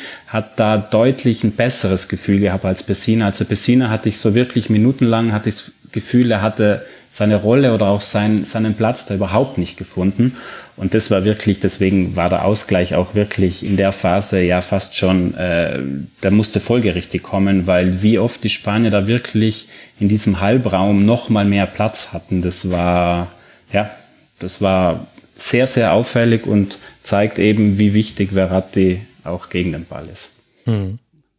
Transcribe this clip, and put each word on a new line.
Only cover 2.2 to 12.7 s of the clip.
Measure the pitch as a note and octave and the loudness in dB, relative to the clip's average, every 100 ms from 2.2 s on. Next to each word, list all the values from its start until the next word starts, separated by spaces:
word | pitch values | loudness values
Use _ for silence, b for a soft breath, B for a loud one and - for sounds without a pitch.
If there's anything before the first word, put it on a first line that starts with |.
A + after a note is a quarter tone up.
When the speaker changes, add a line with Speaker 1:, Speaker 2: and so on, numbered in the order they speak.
| - G2 | 0 2
Speaker 1:
gehabt | G2 F#2 F#2+ | 2 0 -2
als | F#2+ | -4
Pessina. | - G2 - A2+ G2+ | -4 -4 0 2 2
Also | - G#2 | -2 -2
Pessina | G#2+ - B2+ B2 | -2 2 2 2
hatte | A2 A2+ | 0 -2
ich | - | 0
so | A2+ | 2
wirklich | A2 B2 A#2+ G#2+ | 2 2 -2 0
minutenlang, | G#2+ A#2 C3+ A#2 A2+ A#2 | 2 2 2 2 2 0
hatte | G#2+ G#2+ | 0 -2
ich | |
das | - - _ - | -6 -10 _ -10
Gefühl, | - - B2 A#2+ | -10 0 2 2
er | G#2+ | 2
hatte | A2 A2 G#2 G2 B B B | 0 0 0 0 B B B
seine | - G#2+ | -2 2
Rolle | G#2 G#2 B2+ C3+ | 2 4 4 4
oder | A2 G2+ | 2 2
auch | G2+ | 0
sein-, | - G#2 G#2 G#2+ | 0 0 0 0
seinen | - A2+ A2 | -2 -4 -4
Platz | G#2 A2 A#2 - | 0 -2 -2 -6
da | G2 | -4
überhaupt | F#2+ G#2 C3 - | 0 0 0 -2
nicht | E2+ - | -6 -8
gefunden. | F#2 - F#2+ G2+ B2 B2+ B B B - | -12 -2 -2 2 0 -2 B B B -8
Und | F#2 | -2
das | A2 - | 0 2
war | G2 | 2
wirklich, | G2+ G2+ - F#2+ | 2 0 0 0
deswegen | F#2+ - F#2+ G2 F2+ | -2 0 2 2 0
war | F2+ F2 | 0 0
der | F2 | 0
Ausgleich | F2+ G#2+ - | 0 -2 0